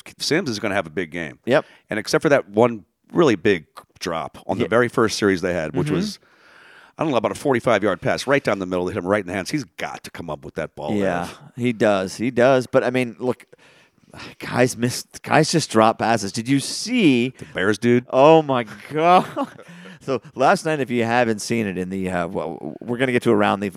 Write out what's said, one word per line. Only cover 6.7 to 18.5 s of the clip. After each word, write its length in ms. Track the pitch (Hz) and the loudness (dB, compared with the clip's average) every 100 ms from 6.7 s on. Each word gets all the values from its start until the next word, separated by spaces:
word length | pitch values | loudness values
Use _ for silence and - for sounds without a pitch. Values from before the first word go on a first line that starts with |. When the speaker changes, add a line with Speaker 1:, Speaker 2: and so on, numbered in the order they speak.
| - - - | -20 -20 -6
Speaker 1:
I 60 | |
don't 80 | 156 | -2
know, 80 | 123 | 0
about 140 | 104 | 0
a 40 | 98 | -2
forty-five-yard 640 | 147 123 127 107 101 90 | 0 0 2 2 2 0
pass 260 | 120 117 - | -2 -2 0
right 140 | 139 | 0
down 180 | - 101 | 2 -2
the 60 | 90 | -2
middle, 200 | 90 90 | -2 -2
hit 100 | 98 | -4
him 80 | 87 | 0
right 140 | 104 | -2
in 60 | 90 | -2
the 60 | |
hands. 180 | 95 87 | -6 -6
He's 140 | 156 | -6
got 400 | 101 - 78 65 | -8 -10 -10 -10
to 60 | - | -16
come 180 | - 82 | -16 -12
up 140 | 76 | -12
with 100 | 71 | -10
that 220 | - 76 - | -10 -10 -8
ball, 180 | 73 | -4
Speaker 2:
Yeah, 280 | 104 95 87 | -2 -2 -2
Speaker 1:
Ev. 160 | 87 - - - | -6 -12 -20 -4
Speaker 2:
he 160 | 123 | -4
does. 440 | 110 110 98 95 - | 2 2 2 -2 -4
He 120 | 117 | -4
does. 380 | 120 123 131 120 | 2 4 4 2
But, 160 | 135 | 2
I 60 | 113 | 2
mean, 260 | 127 123 87 | 0 -4 -4
look, 280 | 127 120 - - _ _ _ _ _ - - - | -4 -4 -8 -20 _ _ _ _ _ -20 -20 -16
guys 380 | - 123 127 - | -6 0 0 0
miss, 280 | 120 - - - | -4 -4 -12 -16
guys 280 | - 127 156 | 0 2 2
just 200 | 170 - | 0 0
drop 280 | 110 110 107 | 4 4 4
passes. 320 | 107 117 101 | 0 0 -2
Did 180 | 104 113 | -6 -2
you 120 | 139 | -2
see 680 | 131 - 208 247 180 127 123 | -2 -8 -4 2 4 4 0
Speaker 1:
The 160 | - - | -4 -12
Bears, 320 | - 95 107 | -2 0 2
dude? 280 | 120 120 123 | 2 2 2
Speaker 2:
Oh, 320 | 131 143 160 | 6 8 8
my 220 | 151 | 4